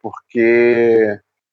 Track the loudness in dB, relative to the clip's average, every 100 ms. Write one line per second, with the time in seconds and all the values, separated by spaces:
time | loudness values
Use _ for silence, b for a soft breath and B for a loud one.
0 | -16 -18 _ -2 0 2 2 0 2 2
1 | 0 -4 _ _ _